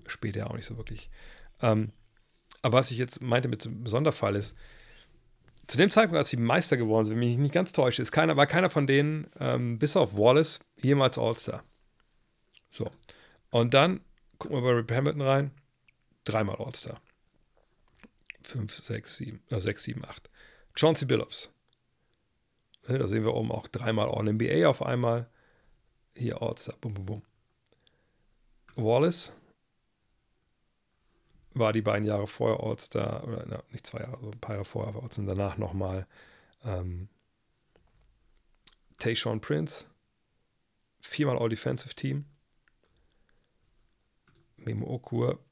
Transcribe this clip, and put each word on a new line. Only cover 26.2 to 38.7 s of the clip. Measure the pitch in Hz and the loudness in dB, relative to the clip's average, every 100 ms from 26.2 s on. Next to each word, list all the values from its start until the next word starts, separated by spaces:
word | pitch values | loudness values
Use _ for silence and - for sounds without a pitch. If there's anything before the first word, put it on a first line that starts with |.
| 117 - | -6 -4
All-Star. | - - - - | -4 -6 -10 -10
Bum, | 117 | -8
bum, | 98 95 | -8 -8
bum. | 107 - _ _ _ _ _ _ _ _ _ _ _ _ _ _ - | -8 -12 _ _ _ _ _ _ _ _ _ _ _ _ _ _ -2
Wallace | 110 123 165 175 - - _ _ _ _ _ _ _ _ _ _ _ _ _ _ _ _ _ _ _ _ _ | 2 4 4 0 -8 -14 _ _ _ _ _ _ _ _ _ _ _ _ _ _ _ _ _ _ _ _ _
war | 127 110 | 0 2
die | 110 | 2
beiden | 107 104 107 | 0 0 0
Jahre | 104 104 | 0 -2
vorher | - 117 110 | -2 0 0
All-Star, | 110 113 - - - - - | -2 -6 -6 -4 -4 -6 -8
oder | 117 - | -8 -8
na, | - - | -10 -12
nicht | 120 - | -16 -12
zwei | 113 | -12
Jahre, | 113 123 | -10 -12
also | 107 | -12
ein | 113 | -12
paar | - 101 | -8 -8
Jahre | 101 | -6
vorher | - 107 | -6 -6
war | 104 | -8
All-Star | 123 - | -8 -6
und | 98 | -4
danach | 95 101 107 | -2 -2 -2
nochmal, | 101 95 95 95 92 - - - _ _ | -4 -4 -4 -4 -8 -16 -20 -20 _ _
ähm, | 120 90 90 87 95 _ _ _ _ _ _ _ _ _ _ _ _ _ _ _ - | -6 -6 -6 -8 -10 _ _ _ _ _ _ _ _ _ _ _ _ _ _ _ -20